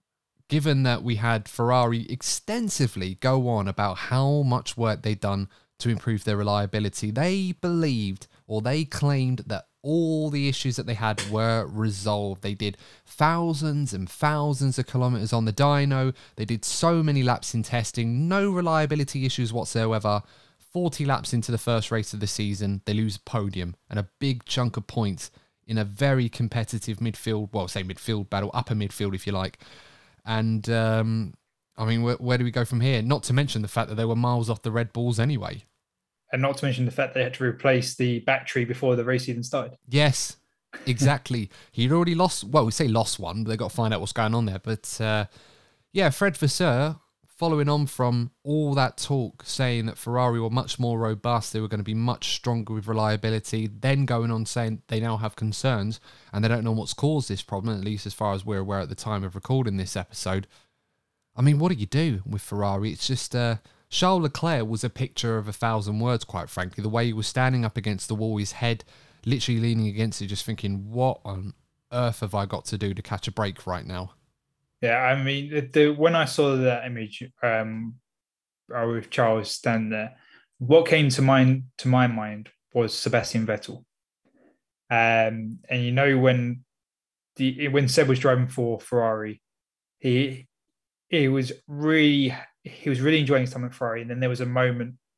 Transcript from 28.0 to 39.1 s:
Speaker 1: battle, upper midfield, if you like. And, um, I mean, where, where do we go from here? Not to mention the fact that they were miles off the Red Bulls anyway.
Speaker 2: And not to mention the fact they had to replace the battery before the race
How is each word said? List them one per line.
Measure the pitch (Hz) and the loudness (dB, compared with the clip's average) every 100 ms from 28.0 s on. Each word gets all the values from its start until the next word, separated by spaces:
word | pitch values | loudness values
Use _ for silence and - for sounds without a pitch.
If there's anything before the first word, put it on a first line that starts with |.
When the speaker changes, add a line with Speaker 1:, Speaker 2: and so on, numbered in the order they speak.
| - 107 98 | -4 -4 -2
Speaker 1:
battle, | 98 104 | -2 -2
upper | 120 - | -4 -2
midfield, | 110 101 - 101 | -2 -4 -4 -4
if | 95 101 | -4 -4
you | |
like. | 95 95 - - - - - _ _ | -2 -4 -8 -20 -20 -20 -20 _ _
And, | 110 110 110 110 113 | -4 -2 0 0 0
um, | 113 113 110 110 113 101 - _ _ _ - | 0 2 2 2 0 -4 -10 _ _ _ -4
I | |
mean, | 110 117 | 0 2
where, | 120 120 | 2 0
where | 123 123 | 0 2
do | |
we | 120 | 2
go | 123 | 0
from | 113 120 | 0 2
here? | 131 120 | 2 2
Not | 117 143 | 2 0
to | - | 2
mention | 127 143 110 | 2 2 -2
the | 104 | -2
fact | 117 110 | -2 -2
that | 107 | 0
they | |
were | 113 117 | 0 2
miles | 120 120 113 | 2 2 0
off | 110 | -2
the | 113 | -2
Red | 117 117 | -2 -2
Bulls | 117 120 113 | -2 -2 0
anyway. | 127 131 92 101 - _ _ _ _ _ _ | 0 0 -4 -10 -16 _ _ _ _ _ _
Speaker 2:
And | 127 | -2
not | 139 139 | 0 0
to | |
mention | 143 127 120 | -2 0 0
the | |
fact | - 135 | 0 -2
they | 131 | 0
had | 127 | -2
to | - | -2
replace | 127 - 139 127 127 | -2 2 2 2 2
the | - 123 117 | 0 0 0
battery | 131 131 - 120 | 0 0 0 -2
before | 120 120 131 120 | -2 0 2 2
the | |
race | 120 | 2